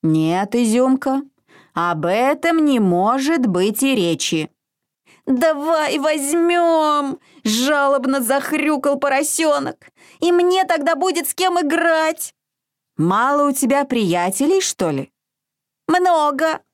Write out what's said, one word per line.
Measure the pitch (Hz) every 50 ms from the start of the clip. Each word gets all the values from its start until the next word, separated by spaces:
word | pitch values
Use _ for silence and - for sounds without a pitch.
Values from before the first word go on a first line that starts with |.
«Нет, | - 160 156 156 160 160 170 185 202 202 -
Изюмка, | 240 247 220 214 240 254 262 262 262 - 277 262 277 277 - _ _ _ _ _ - _ _ _
об | 165 170 175 175 156 147
этом | 175 185 220 247 269 294 285 285 330 339 330 311
не | 294 277 240
может | 208 185 175 175 185 214 247 269 269 285 330 330 247
быть | 214 180 180 185 208 214 -
и | 269 269 262
речи». | 220 180 170 165 147 - - - 160 151 - _ _ _ _ _ _ _ _ _ _ _ _ - _ _
«Давай | - 262 247 330 320 311 285 285 320 330 311 302 294 - 302
возьмем!» | 269 311 302 311 277 285 302 339 339 349 349 349 339 339 330 320 311 302 294 294 285 277 277 - _ _ _ - _ 214
жалобно | 214 233 254 277 302 285 285 269 277 277 240 262 269 277
захрюкал | 247 220 262 277 277 - 311 302 302 302 311 277 277 285 285 277
поросенок. | 285 277 269 269 294 285 - - 330 311 294 285 269 254 - _ - - _ _ - - - _
«И | - 349
мне | 349 349 359 359 370 381 370
тогда | 370 349 320 285 320 330
будет | 277 349 381 302 330 339 -
с | -
кем | - 359 370 359 349
играть». | 349 285 311 330 339 339 320 320 320 320 330 - - - _ _ _ _ _ _ _ _ _ _ _ _ _
«Мало | - 156 170 190 214 240 269 285 294 285 285
у |
тебя | 269 277 277 233 269 277 285
приятелей, | 277 262 240 214 175 170 175 175 185 190 - 269 302 381 392
что | 370 - - - 190 165
ли?» | 147 135 143 - _ _ _ _ _ _ _ _ _ _ _ _ _ _ _
«Много. | - 311 359 359 370 349 320 302 294 285 269 320 320 311 - _ _